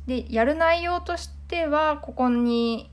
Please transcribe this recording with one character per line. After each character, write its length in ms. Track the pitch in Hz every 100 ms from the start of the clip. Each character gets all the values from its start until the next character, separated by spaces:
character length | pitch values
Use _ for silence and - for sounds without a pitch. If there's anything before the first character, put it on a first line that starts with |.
| -
で、 260 | 254 -
や 140 | 220 240
る 100 | 320
内 280 | 330 339
容 180 | 349 349
と 160 | 349 349
し 120 | - - -
て 180 | 349 311
は、 320 | 302 311 294
こ 160 | -
こ 160 | - 254
に 600 | 240 240 233 233 226 -